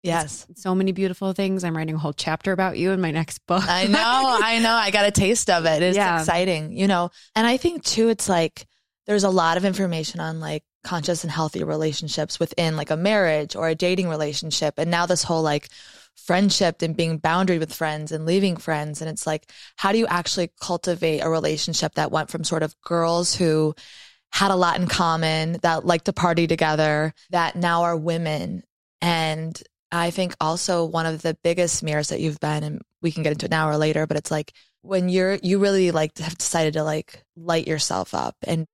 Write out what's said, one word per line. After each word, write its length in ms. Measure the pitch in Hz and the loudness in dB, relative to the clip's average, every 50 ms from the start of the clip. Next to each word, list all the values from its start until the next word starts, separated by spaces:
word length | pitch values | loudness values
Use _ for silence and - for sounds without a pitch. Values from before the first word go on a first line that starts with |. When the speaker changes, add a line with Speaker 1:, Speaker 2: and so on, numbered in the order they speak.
| - | -2
Speaker 1:
Yes. 420 | 175 165 170 156 147 - - - _ | 0 0 0 -2 -4 -10 -16 -18 _
Speaker 2:
It's 120 | 175 - | -20 -8
so 140 | - 190 185 | -4 -2 0
many 160 | 190 190 190 | 2 2 0
beautiful 420 | 180 185 196 190 180 - 196 190 185 | 0 0 -2 -4 -2 -4 -4 -4 -2
things. 300 | - 196 190 190 190 180 | -2 -2 -2 -2 -2 -2
I'm 120 | 170 160 | -4 -4
writing 200 | 160 160 160 156 | -4 -4 -4 -4
a 20 | |
whole 160 | 156 151 151 147 | -4 -4 -4 -4
chapter 380 | - - 165 156 - - 196 | -4 -4 -4 -4 -2 -2 -2
about 260 | 190 180 190 185 - | 0 0 0 -2 -2
you 140 | - 170 185 | 0 0 0
in 100 | 190 190 | 2 0
my 80 | 180 160 | 0 0
next 280 | 147 160 160 - - - _ | 0 -2 -4 -4 -8 -16 _
book. 160 | - 175 190 190 | 0 0 0 2
Speaker 1:
I 200 | 185 175 180 190 | 2 0 2 2
know, 120 | 196 202 208 | 2 2 2
Speaker 2:
<laughs> 400 | 220 233 247 262 269 262 247 214 214 | 4 2 2 4 4 4 2 2 2
Speaker 1:
I 160 | 226 226 226 | 2 2 2
know. 120 | 226 226 226 | 2 4 2
I 180 | 233 214 202 | 2 2 2
got 140 | 196 208 202 | 2 4 4
a 40 | 208 | 4
taste 380 | 202 - 196 185 233 226 - - | 2 2 2 2 2 2 2 2
of 160 | 185 170 165 | 2 4 4
it. 160 | 165 160 151 | 2 2 4
It's 160 | 175 185 185 | 2 2 2
Speaker 2:
Yeah. 220 | 202 202 185 170 165 | 2 2 2 2 0
Speaker 1:
exciting, 580 | 160 160 170 175 185 190 175 156 156 156 233 | 0 0 0 2 2 0 0 -2 -4 -8 -4
you 100 | 240 190 | 0 2
know? 220 | 196 196 175 175 175 _ - - _ _ | 2 2 2 0 -2 _ -14 -20 _ _
And 100 | 220 226 | 2 2
I 100 | 240 254 | 4 2
think 260 | 262 - 339 349 311 - | 2 0 -2 -2 -2 -4
too, 260 | - - 226 226 233 | -4 0 2 2 2
it's 200 | 226 214 - - | 2 0 0 2
like, 380 | 190 170 165 156 _ - - _ _ _ _ _ _ _ _ | 2 2 2 0 _ -10 -20 _ _ _ _ _ _ _ _
there's 160 | - 208 208 190 | 0 2 2 4
a 60 | 196 | 4
lot 280 | 185 185 165 165 165 | 4 4 4 4 2
of 80 | 180 185 | 2 2
information 540 | 196 185 196 196 180 170 160 156 - - 170 | 0 0 0 -2 -2 -2 -4 -4 -6 -6 -6
on, 200 | 160 160 160 160 | -6 -6 -6 -6
like, 240 | 156 151 151 156 _ _ _ _ _ | -6 -6 -6 -8 _ _ _ _ _
conscious 400 | - 180 170 147 170 175 160 - | -6 -6 -4 -2 -2 -2 -2 -2
and 80 | 165 | -6
healthy 320 | 147 160 160 156 - - 156 | -2 -2 -4 -2 -2 -4 -4
relationships 760 | 156 156 156 156 156 143 - - 147 - - 151 - - - | -4 -2 -2 -2 -2 -2 -4 -6 -6 -4 -4 -4 -4 -2 -4
within, 380 | 170 - - - 170 160 160 | -4 -4 0 -2 0 0 0
like, 140 | 156 151 - | -2 -2 -2
a 60 | 156 | -2
marriage 580 | 160 175 202 214 208 190 165 156 151 147 156 - | 0 2 2 2 4 4 2 2 0 -2 -4 -4
or 120 | 190 165 | -4 -2
a 80 | 165 165 | -2 0
dating 320 | 160 180 180 185 180 185 | 0 2 0 2 0 0
relationship. 680 | 175 160 151 156 147 147 - - 156 147 - 160 151 - | -2 -2 -2 -4 -4 -4 -6 -6 -4 -2 0 -2 -2 0
And 140 | - 165 170 | -2 -2 0
now 160 | 170 170 175 | 2 0 2
this 160 | 175 180 170 - | 2 0 0 2
whole, 180 | - 170 160 | 0 0 2
like, 280 | 160 156 147 147 - - - - - - - - - _ _ | 2 2 0 0 -2 -6 -20 -20 -20 -20 -20 -20 -20 _ _
friendship 680 | - - - 175 185 202 196 - - 196 170 165 _ | -18 -2 0 2 4 4 2 2 4 2 2 2 _
and 140 | 170 165 160 | -4 -2 0
being 240 | - 165 165 165 156 | -2 -2 -2 -2 -2
boundaried 400 | - 160 165 180 190 185 180 160 | 0 0 2 2 2 2 2 0
with 140 | 160 156 - | 0 -4 -4
friends 380 | - 165 156 151 151 151 151 | -4 -4 -4 -4 -6 -8 -8
and 140 | 160 156 160 | -8 -4 0
leaving 320 | 165 175 196 196 190 175 | 2 2 2 2 2 0
friends. 440 | 165 - - 160 151 151 151 147 - | -2 -4 -4 -2 -2 -4 -6 -8 -8
And 80 | 160 160 | -8 -8
it's 180 | 160 - - | -8 -6 -4
like, 240 | 160 156 156 _ _ - - - - _ | -4 -4 -4 _ _ -20 -20 -20 -20 _
how 160 | - - 196 | -4 0 2
do 60 | 202 | 2
you 100 | 226 226 | 2 2
actually 440 | - 175 175 170 - - - 175 - _ _ | 2 0 -2 -2 -2 -2 -2 -2 -4 _ _
cultivate 580 | - - 175 170 - 180 170 170 175 160 156 143 | -4 -4 -4 -2 0 -2 -2 0 0 0 0 0
a 100 | 147 160 | 0 0
relationship 680 | 165 160 156 151 156 156 - - 160 - - 156 _ | 0 0 0 0 -2 -2 -4 -4 -2 -2 -2 -2 _
that 160 | - 156 - | -2 -2 0
went 180 | - 156 151 - | 0 -2 -2 -2
from 140 | - 165 160 | -8 -6 -4
sort 200 | - 170 160 156 | -2 -2 -2 -2
of 160 | 151 - _ | -4 -4 _
girls 540 | _ - 170 170 165 165 170 170 175 175 - | _ -2 0 2 2 2 2 2 0 -2 0
who 400 | - 180 160 156 156 156 151 156 - - - - - - - _ _ _ _ | 0 2 2 4 2 2 0 -2 -6 -14 -20 -20 -20 -20 -20 _ _ _ _
had 200 | - - 196 196 | -2 0 2 4
a 40 | 196 | 4
lot 240 | 180 180 170 - - | 4 4 2 2 0
in 80 | 180 | -2
common, 680 | 170 - - 175 165 160 160 160 160 160 160 160 165 170 - - | -2 0 0 2 2 2 2 0 0 0 0 -2 -2 -4 0 0
that 220 | 170 165 160 - | 2 0 2 2
liked 200 | - 175 165 - | 2 0 2 0
to 80 | - - | -4 -2
party 320 | - - 175 170 170 170 | 0 2 2 4 2 2
together, 680 | 160 165 165 165 156 156 151 156 151 151 151 151 160 - _ _ _ | 2 2 2 2 0 2 2 2 2 2 2 0 -2 -4 _ _ _
that 240 | - 175 165 156 - | 0 0 0 0 -2
now 280 | 175 175 175 170 170 170 | -2 0 2 2 2 2
are 140 | 170 170 | 2 0
women? 680 | 160 156 170 165 165 170 156 151 147 90 - 180 180 - _ _ _ _ _ _ _ | -2 -2 -2 -2 -2 -2 -2 -4 -4 -4 -6 -8 -10 -12 _ _ _ _ _ _ _
And 600 | 165 175 170 165 160 156 156 156 160 160 160 - - _ _ _ _ _ | 0 0 2 2 0 -2 -2 -4 -6 -8 -10 -12 -18 _ _ _ _ _
I 180 | - 170 170 170 | -2 -2 -2 0
think 260 | 170 - 185 180 - _ | 0 -2 -4 -4 -2 _
also 440 | 156 156 165 180 - - 180 170 165 | -2 -2 0 -2 -2 -2 0 0 0
one 200 | 160 165 165 160 | 0 -2 -2 -2
of 160 | 165 160 156 | -2 -4 -2
the 160 | - 165 160 _ _ | -4 -4 -4 _ _
biggest 400 | 170 170 180 175 165 - - - | 0 2 2 0 0 0 -4 -2
mirrors 260 | 160 151 151 151 - | -2 -2 0 -2 -2
that 100 | 151 - | -4 -2
you've 180 | 156 160 147 - | -2 -4 -4 -4
been, 240 | - 151 151 151 151 | -4 -2 -2 -2 -4
and 180 | 151 151 - - _ _ _ | -6 -8 -10 -12 _ _ _
we 100 | - 170 | -4 -4
can 120 | 151 170 156 | -2 0 -2
get 100 | 147 151 | -2 0
into 120 | 156 - | 0 -2
it 60 | - | -2
now 180 | 160 160 156 156 | 0 0 2 2
or 80 | 151 | 2
later, 300 | 151 156 156 156 156 156 | 2 2 2 2 0 0
but 100 | 156 160 | 0 -2
it's 140 | 151 - - | -4 -2 -2
like, 220 | 160 151 151 - _ _ _ _ _ _ | -4 -4 -4 -8 _ _ _ _ _ _
when 280 | _ - 196 185 180 180 | _ -2 -2 0 0 2
you're, 260 | 180 185 185 185 202 | 2 2 2 2 0
you 240 | - - 180 190 196 | 0 0 0 2 4
really, 320 | 202 202 196 190 185 175 | 4 4 4 4 4 4
like, 260 | 165 160 156 156 _ | 2 2 0 0 _
have 200 | - 160 160 - | -8 -10 -10 -8
decided 360 | - - - - 170 160 156 151 | -6 -6 -2 0 2 0 2 0
to, 100 | 156 151 | 0 -2
like, 400 | 156 156 156 - - - - _ _ _ | 0 -2 -4 -6 -8 -20 -20 _ _ _
light 320 | 170 165 170 170 165 - | -10 -4 0 0 0 0
yourself 460 | - 156 151 - - - 95 - - - | 0 -2 -2 -2 -2 -2 -4 -4 -2 -4
up 220 | - 64 58 - _ - | -2 -2 -4 -6 _ -6
and 240 | - 170 165 160 _ | -4 -2 -2 -4 _